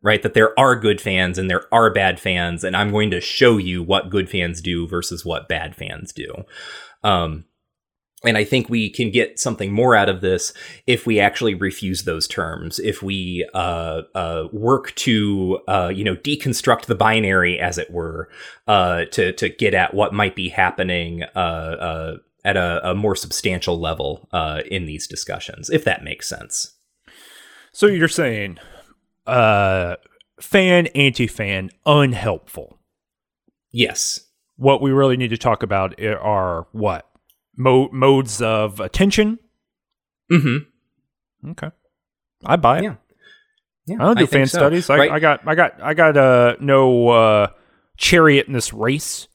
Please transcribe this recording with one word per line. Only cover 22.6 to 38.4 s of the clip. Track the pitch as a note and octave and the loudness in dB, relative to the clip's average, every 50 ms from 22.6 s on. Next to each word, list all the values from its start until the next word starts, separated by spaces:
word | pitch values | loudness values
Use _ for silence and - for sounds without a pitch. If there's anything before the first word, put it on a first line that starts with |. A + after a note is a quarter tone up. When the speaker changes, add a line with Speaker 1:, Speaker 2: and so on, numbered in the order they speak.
| F2+ F2 E2+ E2+ - F2+ | 0 0 -2 -4 -2 -2
Speaker 1:
a | F2+ | -4
more | G2 G#2 G#2+ G2 | -2 0 -2 -2
substantial | - - - - - - G2+ F#2 F2 - - F2 E2+ | -2 -6 -8 -8 -4 -4 -4 -4 -4 -4 -4 -4 -4
level, | E2 D#2+ E2 D#2+ D2+ C#2 - - - _ - | -4 -6 -6 -4 -6 -8 -8 -10 -14 _ -6
uh, | F2+ D#2+ D#2 D2+ D#2 - - | -6 -4 -4 -6 -8 -8 -8
in | F#2 F#2+ F2+ | -8 -8 -8
these | D2+ D2+ D2+ - - | -8 -10 -12 -12 -12
discussions, | - - - - - - - - - - D2 - | -12 -14 -12 -10 -10 -12 -12 -14 -16 -16 -10 -4
if | - D#3 - | -4 -2 0
that | - F#2 - - | 0 -4 -4 -6
makes | D2 - - - - | -14 -14 -12 -12 -12
sense. | - - - - - - - - _ _ _ _ _ _ _ _ _ - - - - - - - - - - _ _ | -12 -12 -14 -12 -10 -10 -10 -10 _ _ _ _ _ _ _ _ _ -20 -20 -20 -20 -20 -20 -20 -20 -20 -20 _ _
Speaker 2:
So | - - | 2 2
you're | G#3 G3+ F3 D#3+ D#3+ | 2 4 4 0 0
saying, | - - E3 C3 A2+ G#2+ G2+ G2+ F2 - - - - - - _ _ _ _ _ _ _ _ | 0 0 -2 -2 -2 -4 -6 -8 -10 -14 -20 -20 -20 -20 -20 _ _ _ _ _ _ _ _
uh, | - A#2 B2 A#2 A2 G#2+ G2+ G2+ F#2+ F#2+ F#2+ F2+ F2 F2+ - _ _ _ _ _ _ _ _ | -2 0 2 4 4 4 4 2 2 2 0 -2 -4 -6 -10 _ _ _ _ _ _ _ _
fan, | - - - G3+ F#3 F#3 F3+ F3 E3+ - | -20 0 2 2 4 6 4 4 4 2
anti-fan, | - C#3 C#3+ C#3 B2 - B2+ A2 - - A2 G2 G2+ F#2+ F#2 F#2 _ _ _ | 2 2 2 2 2 0 -4 -4 -4 -6 -6 -4 -4 -4 -6 -8 _ _ _
unhelpful? | D3+ D3 D3 C#3+ C3+ A#2+ G2+ F#2+ A2+ F#2+ D#2+ _ _ - - - - _ _ _ _ _ _ _ _ _ _ _ _ _ _ _ _ _ _ _ _ - | 4 4 4 4 2 0 -2 -2 -4 -4 -4 _ _ -16 -16 -16 -18 _ _ _ _ _ _ _ _ _ _ _ _ _ _ _ _ _ _ _ _ -2
Speaker 1:
Yes. | A#2+ A#2+ - - - - - - - _ _ _ _ _ _ _ | -2 0 0 0 -6 -6 -6 -6 -10 _ _ _ _ _ _ _
Speaker 2:
What | _ B2+ C#3 C#3 B2 | _ 2 4 4 4
we | C3+ C#3 C3+ | 2 0 2
really | C3+ C#3 C3+ B2+ | 2 4 2 2
need | B2+ B2+ A#2 | 0 -2 -4
to | A2+ | -4
talk | A2+ - B2 A2 - - | -2 0 -2 0 0 -2
about | G#2 G#2 G2 F#2+ F#2+ - - | -2 -2 -2 -2 -4 -6 -6
i-, | G#2 | -6
are | A2 G#2+ F2 - G#2 G#2 G2 F#2+ F#2 F2 E2 E2+ _ _ | -6 -6 -4 -2 -2 0 0 0 -2 -4 -6 -8 _ _
what? | A2 G#2 G#2 F2+ D#2+ - _ _ _ _ _ _ _ _ _ _ | -4 -4 -4 -4 -4 -10 _ _ _ _ _ _ _ _ _ _
Mo-, | - B2+ C3 B2+ C3 C3+ - - | 0 2 4 4 4 4 2 -2
modes | C3 B2+ C3+ C#3 C3+ C3+ A#2+ G#2 - | 2 4 4 4 4 2 -2 -4 -4